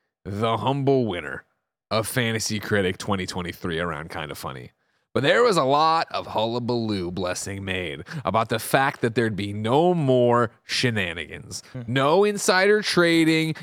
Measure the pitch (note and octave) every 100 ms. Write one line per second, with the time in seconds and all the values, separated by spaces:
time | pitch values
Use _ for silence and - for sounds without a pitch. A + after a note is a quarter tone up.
0 | _ _ F#2 G2+ A2+ A2 A#2+ C#3 C3+ C3+
1 | A2+ F2 D2 C2+ - _ _ _ - G#2+
2 | G#2+ B2+ A#2 A2 - G#2+ - G#2 F#2 F#2
3 | - G2 F2+ F#2 F2 - F#2 D#2+ F2 D2+
4 | E2 E2+ D2+ - D#2+ C2 A#1+ _ _ _
5 | _ A2+ C#3+ G#3 B3 F3 C3 C#3+ D#3+ E3
6 | - G2 - A2 A2+ A#2+ A#2+ A#2+ A2 G2+
7 | F2 F2+ F2+ F2+ F#2 G2 F#2+ F#2 F2 C#2+
8 | - D#3+ G2 A2 A2+ A2+ - C#3 C3+ -
9 | A#2+ A2+ A2+ F#2+ G2+ G#2 A2 C#3 F3 F3
10 | C3+ B2+ A#2+ A#2+ A#2 _ - - B2 A2
11 | F2 E2 D#2 E2+ - - - B2+ A#2 C3
12 | C#3 F3+ G#3 G3+ - F#3 G3+ G#3+ G3 F3
13 | E3+ E3 D#3+ D#3+ D#3+ -